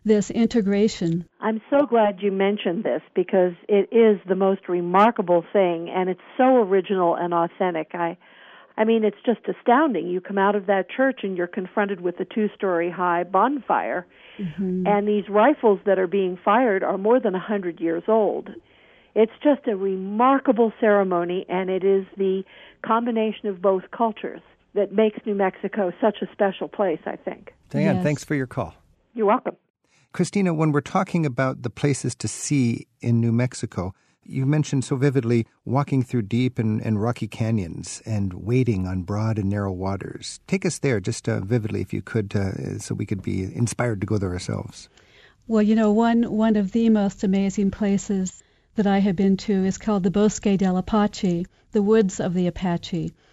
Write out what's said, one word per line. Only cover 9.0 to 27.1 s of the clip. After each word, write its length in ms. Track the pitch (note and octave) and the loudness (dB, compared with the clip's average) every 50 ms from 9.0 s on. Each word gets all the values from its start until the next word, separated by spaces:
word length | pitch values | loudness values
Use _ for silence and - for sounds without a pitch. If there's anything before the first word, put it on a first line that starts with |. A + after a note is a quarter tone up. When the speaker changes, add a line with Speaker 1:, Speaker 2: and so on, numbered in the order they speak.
| G#3+ | 2
Speaker 2:
it's 140 | G#3 G3+ - - | 0 -2 -2 -2
just 160 | B3+ A3+ - - | -2 -2 -2 -2
astounding. 600 | - F#3 - - - A#3+ C4 D#4+ D#4 A3+ E3+ E3 F3 | -10 -10 -4 2 2 4 4 4 2 0 -2 -4 -4
You 140 | F3+ F#3 F3+ | -4 -4 -4
come 160 | - G3+ G3 | -4 -2 0
out 180 | G3 G3+ G3+ | 2 2 2
of 100 | G#3 F#3+ | 0 0
that 220 | F#3 G3 G3 F3+ F#3 | 0 0 0 0 -4
church 320 | - - C4 C4+ C4 - - | -2 0 0 0 0 -2 -6
and 140 | G3 F#3+ | -6 -4
you're 100 | F3 F3 | -4 -6
confronted 540 | F3 - A3 F#3 F#3 - - G#3 G3+ G3+ F3+ | -6 -6 -8 -8 -6 -4 -4 -2 -2 -4 -4
with 180 | F3 F3+ F3 - | -6 -6 -6 -6
a 40 | F#3 | -8
two-story 640 | - - A3+ G#3+ G3+ - - - F#3+ F3+ E3 E3+ F3 | -6 -4 -2 -2 -2 -4 -4 -4 -2 0 0 -2 -2
high 340 | E3+ E3+ F#3 F3+ E3+ E3+ F3+ | -4 -2 0 0 0 0 -2
bonfire, 840 | F3 F#3+ G3 G#3 C4 D4 C#4 G#3 - - A#2 F2 G#2+ B2 F3 F3+ _ _ - - - - - | 0 2 2 2 2 0 -2 -2 -2 -2 0 0 -2 -4 -6 -8 _ _ -20 -20 -20 -14 -10
Speaker 1:
Mm-hmm. 460 | G3+ E3+ D3+ - G3 F#3 F3+ F#3 F#3 | -10 -10 -6 -6 -4 -4 -2 -2 0
Speaker 2:
and 200 | G3+ G#3 G3+ G3+ | 0 0 2 2
these 220 | G#3 G#3 G#3 G3 - | 0 0 -2 -2 0
rifles 500 | G3 G#3 G#3+ C4+ D4+ - - A3 G3+ F3+ - | 2 4 4 4 4 4 4 2 2 2 2
that 140 | G#3 F#3+ F#3 | 0 0 2
are 80 | F#3+ | 0
being 320 | F3 E3+ G3+ F#3+ F#3 F3+ F3+ - | 0 0 -2 -2 -2 -4 -2 0
fired 400 | - G3+ A#3 C4 A#3+ G3 F#3+ - | 2 2 4 4 2 0 0 0
are 140 | - F#3 | -2 -2
more 240 | G3 G3 G#3+ A#3 C4 | 0 2 2 2 2
than 140 | A3+ A3 F3+ | 2 0 -2
a 40 | F#3 | -4
hundred 420 | E3 - G#3+ G3+ F#3 F3+ D#3+ - | -4 -4 -4 -4 -4 -6 -8 -4
years 240 | E3 E3 E3 E3+ - - | -4 -4 -4 -2 0 0
old. 400 | A3 A3+ G#3+ F3+ - - - - - - _ _ _ _ _ _ _ _ _ _ - | 2 2 2 2 -2 -4 -8 -10 -16 -18 _ _ _ _ _ _ _ _ _ _ 2
It's 160 | G#3 A3 G#3+ - - - | 2 2 2 2 0 2
just 240 | D4 C#4+ C#4 - C4 | 2 2 2 0 -4
a 80 | G#3+ | -4
remarkable 960 | F#3 G3 G3 F#3+ F#3+ F#3+ G3 G#3 G#3+ A#3+ C4 C4+ C4+ - - A#3+ G3+ A#3 A3 - - | -2 -2 -2 -2 -4 -4 -4 0 2 4 4 4 4 4 2 2 4 2 0 0 0
ceremony, 640 | - G#3+ G#3 G3+ G3 F#3+ F3+ F3 F3 F3 F3+ F#3 - - | 2 4 4 4 4 2 0 0 0 -2 -4 -4 -4 -4
and 180 | F3 F3+ F#3+ F#3 | -4 -4 -2 -2
it 160 | F#3+ F#3+ F3+ | -2 0 2
is 220 | G3 G3 G3 F#3+ F#3+ - | 2 2 2 0 -2 -4
the 260 | - G3 F#3+ F#3+ F#3+ F#3+ _ - - - - - _ | -2 0 0 0 -2 -4 _ -16 -20 -20 -20 -20 _
combination 680 | - - A3 A3+ A#3 A#3+ A#3 A3+ A3 A3 G#3 - - G#3 | -4 0 0 0 0 0 0 0 0 -2 -2 -4 -6 -8
of 120 | G3 F3 | -6 -2
both 220 | F3+ G3+ F#3+ F#3 F3+ - - | 0 2 2 0 -2 -6 -4
cultures 460 | - A#3+ A3+ G#3 - - D3+ - - - _ _ _ _ _ - | -2 -2 -2 -2 -4 -10 -12 -12 -12 -18 _ _ _ _ _ -2
that 180 | G3 G3+ G3+ | -2 -2 0
makes 280 | G3 G3+ A3 G#3+ G#3 - - | 2 2 2 2 2 -2 -6
New 80 | A3+ G3+ | -4 -2
Mexico 580 | G3 G3 F#3+ - - - F#3+ - A3 G3+ F3+ F3 - | 0 0 -2 -2 -4 -8 -8 -4 -2 -4 -4 -2 0
such 220 | - G#3+ G3+ - G#3 | 0 0 0 -2 -8
a 100 | - - | -8 -4
special 340 | - G#3 G3 F3+ - - | -2 -2 -2 -2 -4 -10
place, 340 | D3 - - G#3 F#3 D#3 D#3+ - | -10 -4 -2 -2 -2 -2 -4 -6
I 120 | - | -10